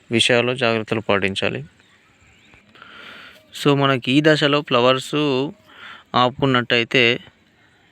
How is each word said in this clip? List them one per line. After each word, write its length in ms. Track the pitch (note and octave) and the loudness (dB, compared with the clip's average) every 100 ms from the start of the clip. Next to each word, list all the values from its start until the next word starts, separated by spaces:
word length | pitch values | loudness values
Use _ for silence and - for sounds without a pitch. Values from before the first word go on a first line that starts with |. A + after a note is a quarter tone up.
| - | -4
విషయాల్లో 440 | A#2 - B2 A#2+ B2+ | -2 2 2 0 -2
జాగ్రత్తలు 440 | A#2+ A2+ A2 A2 | -2 -2 -4 -6
పాటించాలి. 680 | - G2+ G2 G2 G2+ A#2+ D3+ _ _ _ _ _ _ _ _ - _ - - - - - - - _ - | -2 -2 -2 -4 -4 -6 -10 _ _ _ _ _ _ _ _ -20 _ -20 -20 -20 -20 -20 -20 -20 _ -2
So 120 | D3 C#3 | 0 2
మనకి 360 | C#3 C3 B2+ | 2 0 0
ఈ 100 | C#3 | 2
దశలో 380 | D#3 D3+ D3+ D3 | 4 4 2 0
ఫ్లవర్స్ 920 | - B2 B2+ C3 - D3 D3+ C3 C#3+ - _ - - - _ A#2+ | 0 2 2 2 -2 -4 -2 -2 -4 -10 _ -20 -20 -20 _ 0
ఆపుకున్నట్టయితే 1040 | B2 C3 C#3 B2 A#2 A#2+ A2+ C3+ A#2 B2 - _ _ _ _ _ _ | 0 0 0 0 0 -2 0 2 2 0 -8 _ _ _ _ _ _